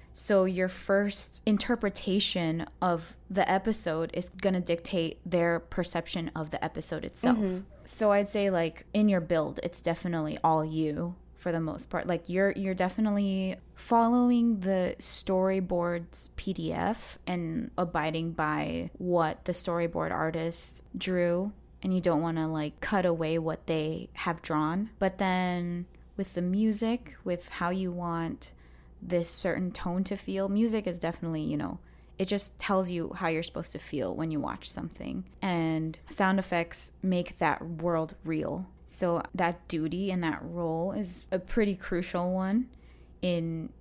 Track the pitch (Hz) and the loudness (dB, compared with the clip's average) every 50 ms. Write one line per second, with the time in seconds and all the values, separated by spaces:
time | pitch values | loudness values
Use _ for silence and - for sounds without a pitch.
0 | - - - - - - 208 196 185 190 185 180 185 185 185 - - - 196 196 | -20 -14 -10 -8 0 4 6 6 6 6 4 2 0 0 0 -4 0 2 4 4
1 | 202 202 - - - - - - - 220 208 202 - - 247 226 - 196 190 - | 4 2 0 -4 -6 -8 -12 -4 0 2 2 2 2 0 0 0 0 -2 -2 -2
2 | - 202 185 208 - - - 185 170 160 160 165 - - - - 180 180 170 165 | -2 0 2 2 2 2 2 0 0 0 0 -2 -4 -6 -4 0 2 2 2 2
3 | 165 - - - - - 190 196 180 - 185 196 190 226 220 - - 175 156 160 | -2 -6 -14 -16 -14 -4 0 2 4 4 4 2 2 0 -2 0 0 0 0 0
4 | 165 - - - 180 - - 190 - 196 190 180 180 - 170 170 - - - 175 | -2 -2 -4 -6 -6 -6 -8 -2 0 2 2 2 2 0 -2 -2 -2 -2 -2 0
5 | 165 160 - - - 170 175 175 170 170 170 170 - - - - 170 - - 170 | 0 -2 -4 -6 -6 0 2 4 4 4 2 0 -2 -4 -4 -2 -2 0 0 -2
6 | 165 - - 180 165 160 - 160 156 156 - - - 160 - - - - 165 - | -4 -2 -4 -4 -4 -4 -4 -6 -6 -6 -4 -4 -4 -4 -4 -6 -6 -4 -4 -6
7 | - - - - - 254 247 220 208 185 185 185 196 - - - - - - - | -6 -8 -8 0 2 2 2 4 2 0 -2 -4 -6 -10 -16 -18 -10 -8 -2 2
8 | 220 208 202 202 208 202 - 208 202 196 185 170 165 160 160 - - - - 208 | 4 4 4 4 2 2 0 0 2 2 2 2 0 0 -2 -8 -14 -2 2 4
9 | 214 208 196 180 165 - 175 160 151 147 - - - 175 - - - 170 170 170 | 4 6 4 4 2 2 2 2 2 0 -4 -6 -6 -6 -6 -2 -2 -2 -2 0
10 | - 175 170 160 156 151 156 - - 160 160 156 156 156 156 160 160 151 147 156 | -2 -2 -2 -2 -2 -2 -2 0 2 4 4 4 2 0 0 0 0 0 0 -2
11 | 170 175 180 - - - - - - 180 165 165 165 156 - - - - - 170 | -4 -4 -6 -10 -16 -20 -20 -6 -4 -2 0 0 0 -2 -2 -4 -6 -4 -4 -2
12 | - 175 175 170 175 - 175 185 196 196 - - 196 190 185 180 185 185 185 - | 0 0 -2 -2 -2 -2 2 4 4 4 2 2 0 -2 0 2 0 0 2 2
13 | 220 214 202 202 202 196 190 190 190 190 180 - - - - - - - 233 233 | 2 2 2 2 2 2 2 0 0 -2 -2 -6 -10 -16 -18 -16 -2 2 4 6
14 | 233 226 240 247 247 247 247 240 233 233 226 196 180 190 196 185 180 - - - | 6 6 6 6 6 6 6 6 6 4 4 2 2 2 2 4 2 2 0 -2
15 | - - - - - - 190 185 185 190 190 190 185 180 180 175 170 175 175 170 | -4 -4 -2 -2 0 2 2 4 4 4 4 2 0 0 0 0 2 0 0 -2
16 | 170 - - - - - - - - 196 185 - 165 160 165 160 175 190 226 - | -4 -6 -8 -8 -8 -8 -10 -6 -4 -4 -4 -2 -2 -2 -2 0 0 0 -2 -2
17 | - - - - - - 180 175 170 160 160 160 - - - - 180 165 - 160 | -6 -12 -18 -12 -6 -4 -4 -2 -2 -2 -2 -4 -4 -4 -2 -2 -2 0 0 0
18 | 151 160 160 165 165 165 165 - 156 151 151 151 151 160 165 165 170 175 - - | 0 0 0 -2 -2 -4 -2 -2 0 0 0 0 0 -2 -2 -4 -6 -6 -8 -6
19 | 185 180 175 175 165 156 - - - - 175 - - 180 170 170 170 165 170 170 | -2 2 4 4 4 2 0 -2 -4 -4 -4 -2 -2 -2 0 0 0 0 0 -2
20 | 160 160 175 - 160 160 160 165 160 170 170 - - - - - - - - 185 | -2 0 0 0 0 0 0 -2 -4 -4 -4 -6 -8 -10 -10 -14 -16 -12 -8 -6
21 | - 185 185 180 175 175 175 180 190 208 - - - - - - - 190 185 185 | -2 0 2 2 4 4 4 2 0 -2 -6 -10 -16 -20 -18 -6 -2 0 2 2
22 | 170 175 160 151 165 165 165 160 160 160 160 156 151 151 - - - - 214 196 | 4 4 4 4 2 2 0 0 0 0 0 -2 -2 -4 -4 -6 -4 0 2 4
23 | 180 180 170 165 160 156 160 165 160 160 160 - - - 165 160 156 156 160 175 | 4 4 2 2 2 0 0 0 0 0 -4 -4 -2 -2 0 0 0 -2 -4 -6
24 | - - - - - 185 165 170 - - 160 151 151 151 170 190 208 220 - - | -8 -10 -10 -6 -4 -4 -4 -4 -4 -2 0 0 2 2 0 0 -2 -4 -2 0
25 | 196 190 190 - 196 190 185 185 185 180 180 175 175 175 175 175 180 - - - | 0 0 0 0 0 2 2 2 2 0 0 -2 -2 -2 -4 -4 -6 -8 -12 -20
26 | - - - - 190 190 - 175 175 180 190 202 220 220 208 208 226 220 233 240 | -20 -14 -8 -8 -8 -4 -2 -2 0 0 2 2 2 2 2 2 0 0 0 -2
27 | - - - - - 185 175 175 - - - - 175 175 185 185 190 180 175 175 | -4 -10 -16 -10 -4 -4 -4 -4 -4 -10 -8 -4 -2 -2 0 0 -2 -2 -4 -4
28 | 175 170 170 165 165 165 - - - - - - - - - - - - - - | -4 -2 -2 -2 -2 -4 -4 -8 -10 -14 -16 -20 -20 -20 -20 -20 -20 -20 -18 -16
29 | - - 180 175 170 170 - - - 180 - - 180 180 - - - 180 175 185 | -4 0 0 0 0 0 -4 -2 -2 0 0 0 -2 -2 -4 -4 -4 -2 0 0
30 | 190 - 202 196 - - 190 190 190 196 196 208 226 233 220 220 208 185 175 175 | 0 -2 -4 -6 -4 -4 -2 -2 0 2 2 4 4 4 2 0 0 -2 -4 -2
31 | 170 165 170 - 170 165 160 156 151 156 151 147 - 87 - - - - - - | -2 -4 -4 -2 -4 -4 -2 -2 -2 -2 -2 -2 -2 -4 -6 -8 -10 -16 -20 -20
32 | - - - - 196 185 208 196 - - - - - - 202 190 190 180 180 170 | -20 -20 -6 -4 -2 -2 0 -2 -2 -4 -6 -8 -2 2 2 2 2 2 -2 -4
33 | 165 - - 180 190 165 160 156 170 - - - 170 - - 175 - - - 139 | -4 -4 -4 -2 -2 0 0 0 -2 -2 -4 -6 -6 -6 -8 -10 -8 -6 -4 -2
34 | 110 92 - - 160 165 156 147 - - - - - - - - - 165 - - | -2 -2 -2 -2 -2 -2 -2 -2 -4 -4 -6 -8 -8 -10 -8 -8 -8 -10 -10 -10
35 | - - - 190 185 - - - - 190 175 170 160 160 160 160 160 160 156 - | -8 -6 -6 -6 -8 -10 -10 -4 -2 0 0 2 2 2 0 0 -2 -4 -6 -8
36 | - - - - 196 190 190 196 185 - 185 170 170 170 - - - - - - | -12 -10 -2 2 2 4 4 2 0 0 -2 -2 -2 -2 -4 -8 -8 -10 -10 -4
37 | - 190 185 175 175 - - - 175 156 - - - 165 170 156 165 175 170 160 | 0 0 2 2 0 -2 -4 -2 0 0 0 0 -4 -8 -6 -4 -2 0 0 0
38 | 160 160 - - - 156 160 156 156 - 151 180 190 - - - - - - - | 0 -2 -6 -10 -6 -4 -2 -2 -2 -2 -4 -4 -6 -10 -12 -18 -14 -12 -6 -2
39 | 185 175 170 160 - - - - 175 170 170 - - - 170 160 156 156 160 180 | 0 0 2 0 -2 -4 -2 0 0 0 0 -2 -6 -4 -2 -2 0 -2 -2 -2
40 | 196 196 185 180 170 160 151 151 - 170 170 175 170 165 160 160 170 196 - 208 | -2 0 0 0 0 0 -2 -2 -6 -8 -6 -4 -2 -2 0 0 -2 -2 -2 -4
41 | 208 180 180 - - - 190 185 185 - - 240 214 202 190 190 - - 185 170 | -4 -4 -6 -8 -6 -2 -2 -4 -2 0 2 2 2 2 2 -2 -4 -2 -2 -2
42 | 180 - - 180 175 180 185 185 190 190 202 240 254 - - - - - - - | -2 -2 -2 -2 0 0 0 0 0 2 2 0 0 -2 -6 -16 -20 -20 -20 -20
43 | - - - - - 180 175 170 165 165 165 160 160 - - - | -20 -20 -12 -4 -2 0 0 0 0 -2 -4 -4 -6 -8 -12 -16